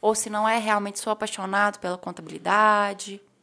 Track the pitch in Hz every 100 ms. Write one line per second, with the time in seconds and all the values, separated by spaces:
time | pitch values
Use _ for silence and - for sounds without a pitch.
0 | 214 220 220 208 220 226 220 208 202 202
1 | 220 214 220 - 190 196 208 202 185 180
2 | 180 180 160 160 180 208 214 208 202 196
3 | 202 202 _ _